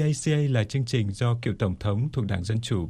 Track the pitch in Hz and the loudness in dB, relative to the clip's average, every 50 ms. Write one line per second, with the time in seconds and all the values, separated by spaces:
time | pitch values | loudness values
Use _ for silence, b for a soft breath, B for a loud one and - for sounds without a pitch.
0 | 151 151 151 - - 160 151 151 147 139 131 117 104 104 - 135 127 117 - 123 | 4 4 2 0 0 0 2 2 2 2 2 2 2 2 0 -2 0 0 0 0
1 | 107 101 98 - 123 120 120 117 - 127 98 - 117 95 90 - - 104 101 104 | 0 0 0 0 0 0 0 0 0 -2 -2 0 0 0 0 0 0 0 0 0
2 | 127 156 - 139 110 98 101 90 87 92 107 113 117 - 120 95 85 78 | 0 -2 -2 -2 -2 0 -2 -2 -2 -2 -2 -2 -2 -2 -2 -2 -2 -2